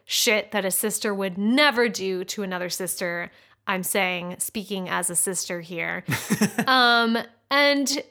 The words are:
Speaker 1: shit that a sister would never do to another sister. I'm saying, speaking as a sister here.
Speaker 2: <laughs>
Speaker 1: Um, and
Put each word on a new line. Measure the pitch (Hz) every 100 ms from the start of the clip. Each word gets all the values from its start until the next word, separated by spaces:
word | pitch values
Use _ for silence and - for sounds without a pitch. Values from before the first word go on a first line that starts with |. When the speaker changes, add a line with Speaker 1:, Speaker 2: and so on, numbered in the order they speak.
| -
Speaker 1:
shit | - 240 214 202
that | 214 190
a |
sister | 180 214 196 220
would | 196 196 180
never | 208 262 294 233 240
do | - 190 185
to | 180 -
another | 196 180 180
sister. | - 180 - 175 175 175 _ _ _ -
I'm | 190
saying, | 180 208 185 180 175 180
speaking | - 220 185 190 180
as | 180 175
a | 175
sister | 196 180 - 175
here. | 165 170 165 175 -
Speaker 2:
<laughs> | 127 - 214 220 - 247
Speaker 1:
Um, | 254 240 233 233 226 - _ -
and | 277 285 285 262 277 -